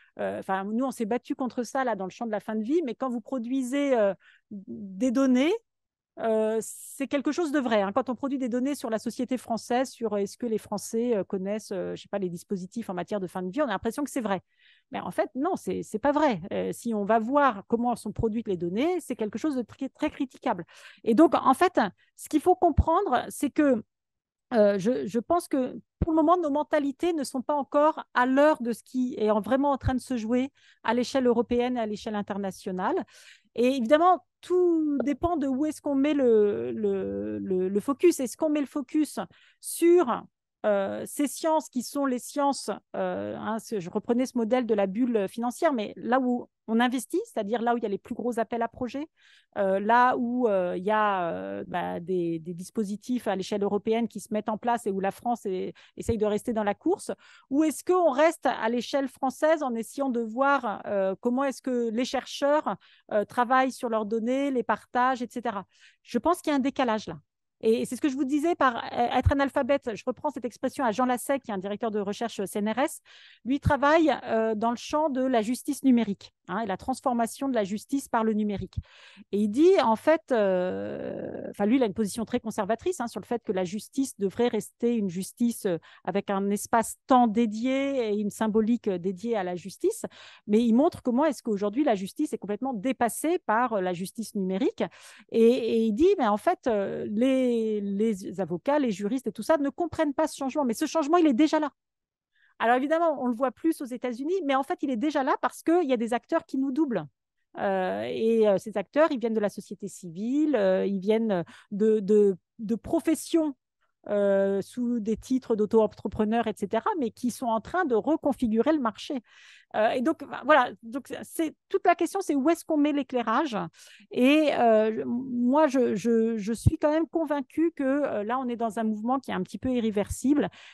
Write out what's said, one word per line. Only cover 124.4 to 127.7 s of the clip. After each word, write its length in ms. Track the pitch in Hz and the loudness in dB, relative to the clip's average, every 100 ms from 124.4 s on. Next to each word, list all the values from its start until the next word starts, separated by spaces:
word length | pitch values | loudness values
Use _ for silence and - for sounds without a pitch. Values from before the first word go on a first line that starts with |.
| 302 | 4
euh, 500 | - 240 220 220 220 262 | 4 6 6 4 0 -4
moi, 600 | 240 269 240 240 285 302 | -4 -4 0 2 4 4
je, 300 | 262 240 214 | 4 2 2
je, 420 | 226 226 226 226 | 2 2 2 0
je 140 | 202 | -4
suis 240 | 226 - 320 | 0 0 2
quand 120 | 294 | 0
même 160 | 311 330 | 0 0
convaincue 640 | 330 294 285 262 - 330 | -2 -2 -4 -4 -2 -2